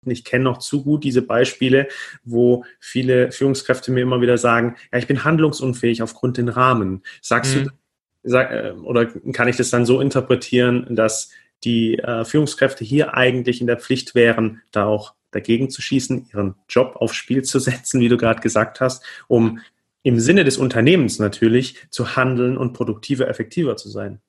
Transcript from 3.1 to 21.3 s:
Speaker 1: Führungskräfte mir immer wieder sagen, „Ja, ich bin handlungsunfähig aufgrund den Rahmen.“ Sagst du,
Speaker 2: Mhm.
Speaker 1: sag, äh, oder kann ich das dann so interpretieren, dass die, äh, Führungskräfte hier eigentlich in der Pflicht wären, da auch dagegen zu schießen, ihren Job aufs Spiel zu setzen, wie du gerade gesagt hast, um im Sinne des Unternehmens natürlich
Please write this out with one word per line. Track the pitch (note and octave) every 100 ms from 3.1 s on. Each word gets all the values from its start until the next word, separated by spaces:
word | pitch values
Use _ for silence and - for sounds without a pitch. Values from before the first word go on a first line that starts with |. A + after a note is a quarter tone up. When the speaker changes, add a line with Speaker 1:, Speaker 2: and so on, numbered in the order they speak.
| B2+ B2
Speaker 1:
Führungskräfte | - C#3 C3+ - B2+ -
mir | B2+
immer | B2 B2
wieder | A#2+ A#2+
sagen, | A#2+ A#2 A#2 A#2+ -
„Ja, | B2
ich | B2
bin | C3+
handlungsunfähig | D3 E3 D#3 C#3+ C3 B2+ A#2+ A2+
aufgrund | A2+ - B2+ B2
den | A#2+
Rahmen.“ | A#2 B2+ A#2+ F#2+ F#2+ - -
Sagst | - A#2 C3+
du, | C3+
Speaker 2:
Mhm. | C3+ - _ _ _ _
Speaker 1:
sag, | - B2 C3
äh, | A#2 G#2
oder | F#2 - A#2+ A#2
kann | - - C3 A#2+
ich | B2
das | B2
dann | A#2+ A#2
so | B2+
interpretieren, | C#3 C#3 B2+ B2+ - B2 B2 B2 B2 A2+
dass | A2 - - - _ _
die, | A#2 A#2 A2+ A#2
äh, | - A#2
Führungskräfte | A2+ D3+ D3 - C3+ -
hier | G#2+ C#3+ D3+
eigentlich | - B2+ B2+ B2 B2
in | A#2+
der | A#2+
Pflicht | - C3 -
wären, | B2 A#2 A2+ A2 A2 _
da | G#2+ G#2
auch | G#2+ - _ _
dagegen | - - A#2 C3+
zu | -
schießen, | - C3+ - C3 -
ihren | G#2 G2 F#2+ _
Job | B2 B2+ -
aufs | A#2 -
Spiel | - C3
zu | C3 C3+
setzen, | B2+ B2 - C3+
wie | A#2
du | A#2+
gerade | A2+ A2+
gesagt | A2+ G#2+ A2+ -
hast, | C3 B2+ - - -
um | B2 A2+ A2+ - _ _ _
im | C#3 A#2
Sinne | A#2+ F#3+
des | D3 -
Unternehmens | C3 A#2+ A#2+ F#3 A#2+ -
natürlich | G#2